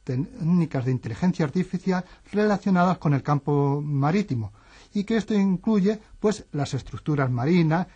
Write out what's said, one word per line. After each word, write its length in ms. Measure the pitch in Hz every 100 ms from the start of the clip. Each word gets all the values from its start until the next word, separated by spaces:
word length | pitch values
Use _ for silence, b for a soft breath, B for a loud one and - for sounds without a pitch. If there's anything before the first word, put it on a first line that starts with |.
técnicas 840 | - 127 - - 165 175 160 135 123
de 60 |
inteligencia 540 | 127 - 110 185 - 151
artificial 600 | 185 185 180 190 185 185 B -
relacionadas 680 | 202 214 190 202 180 180 170
con 160 | 156 139
el 80 |
campo 580 | - 143 - 143 143 147
marítimo, 680 | 147 143 143 202 - 120 104 B B B B
y 100 | 202
que 140 | 196 226
esto 160 | -
incluye, 680 | 208 196 180 226 208 190 214 B B
pues, 260 | 208 208 -
las 240 | 147 135 135
estructuras 560 | - 104 - 143 131
marinas, 560 | 123 135 180 156 165 175